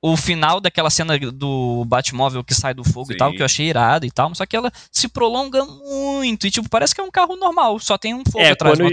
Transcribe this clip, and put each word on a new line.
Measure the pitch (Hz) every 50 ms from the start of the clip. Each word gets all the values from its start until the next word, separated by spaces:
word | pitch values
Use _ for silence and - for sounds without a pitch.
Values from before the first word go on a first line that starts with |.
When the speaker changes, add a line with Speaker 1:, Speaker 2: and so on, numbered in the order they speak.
Speaker 1:
o | - 160 160
final | 156 - - 175 160 156 151 175 196
daquela | 196 180 - - 160 156
cena | - - 165 165 156 143
do | 143 123 123 135 143 139 139 131 127 123 120 120 120
Batmóvel | 117 123 123 135 - 135 123 135 135 131 127 123
que | - 135
sai | - - 135 127
do | 127 123
fogo | - - 123 131 135
e | 104
tal, | 90 127 143
Speaker 2:
Sim. | 175
Speaker 1:
que | -
eu | 139
achei | 131 - - 147 160
irado | 156 120 117 113 135 165 151
e | 123
tal, | - - 135 160 175
só | - 190
que | - -
ela | 226 240 247 - - - _
se | - - - 240
prolonga | _ 269 247 226 233 247 277 277 254 269 277
muito | 277 277 277 277 277 277 269 277 277 277 277 269 247 220 208 -
e, | 196
tipo, | - - 220 -
parece | - 226 269 302 -
que | -
é | 392
um | 381
carro | - 381 359 339 370
normal, | 370 381 359 330 359 302 226 208 220
só | - - 208 190
tem | - 214 233
um | 254 269
fogo | - - - 180
Speaker 3:
É, | 156
Speaker 1:
atrás, | 143 - 160 147 151
Speaker 3:
quando, | 156
Speaker 1:
uma | 175 175